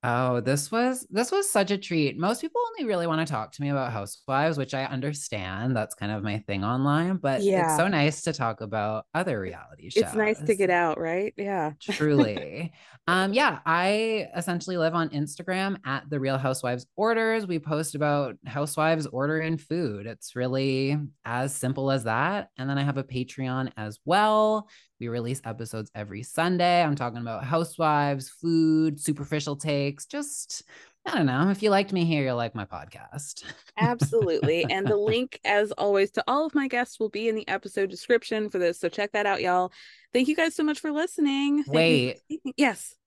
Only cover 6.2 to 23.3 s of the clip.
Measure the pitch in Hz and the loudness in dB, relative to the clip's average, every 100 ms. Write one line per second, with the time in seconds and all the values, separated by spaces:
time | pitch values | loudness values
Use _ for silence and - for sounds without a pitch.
6.2 | 107 104 104 101 101 127 139 147 175 190 | -4 -4 -4 -4 -2 0 2 2 2 0
7.2 | 143 131 202 190 165 156 180 175 147 147 | 0 0 2 4 2 2 2 4 2 0
8.2 | - 147 120 110 110 110 104 107 - 156 | -4 -2 -2 -4 -4 -2 -2 -4 -4 -4
9.2 | 185 117 92 82 - 76 82 - 214 214 | -2 -2 -4 -8 -16 -18 -4 0 0 0
10.2 | 214 220 151 196 190 175 170 - 165 175 | 0 0 0 2 4 4 2 0 -2 -2
11.2 | 208 - 202 196 151 151 - 196 151 147 | -4 -6 -4 -2 -2 -6 -8 0 4 4
12.2 | 120 104 73 95 170 - - - - 185 | 4 0 -8 -10 -10 -12 -20 -10 0 2
13.2 | 190 220 285 160 - 165 185 208 226 220 | 2 2 2 0 0 2 4 2 0 -2
14.2 | - - 175 175 175 180 160 165 160 147 | -4 -6 -4 -4 -2 0 2 2 0 -2
15.2 | 147 - 170 185 190 196 131 135 143 147 | -4 -6 -4 -2 -2 -2 -4 -6 -4 -2
16.2 | 131 135 135 131 127 123 - - 214 226 | 0 0 0 0 -2 -4 -6 -2 2 2
17.2 | 226 226 202 170 147 151 156 143 147 143 | 2 0 0 -4 -2 -2 -2 0 2 2
18.2 | 135 104 - 143 147 151 156 165 143 123 | 0 -6 -8 -4 -4 2 2 2 0 -2
19.2 | 143 160 160 160 - 165 151 104 104 110 | 0 0 0 -4 -2 -2 -2 -4 -10 -12
20.2 | - - 123 131 135 135 135 147 147 _ | -12 -4 -2 0 0 0 0 0 -4 _
21.2 | - 120 135 139 127 135 135 135 113 113 | -6 -2 -2 -2 -2 0 0 0 0 0
22.2 | 156 202 - - 131 139 143 135 139 127 | 0 -2 -6 -8 -4 0 0 -2 -4 -6
23.2 | 123 | -6